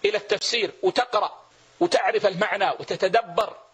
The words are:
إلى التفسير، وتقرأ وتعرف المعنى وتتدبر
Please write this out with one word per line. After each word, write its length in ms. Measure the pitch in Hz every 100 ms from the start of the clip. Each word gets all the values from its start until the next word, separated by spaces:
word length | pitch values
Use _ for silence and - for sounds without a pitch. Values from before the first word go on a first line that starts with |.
إلى 120 | 403 208
التفسير، 560 | - 202 - 233 - -
وتقرأ 600 | 185 214 247 214 185 - - _ _ _
وتعرف 460 | 170 - 202 220 202
المعنى 440 | 180 202 196 185
وتتدبر 840 | 135 - 175 190 220 180 170 202 - -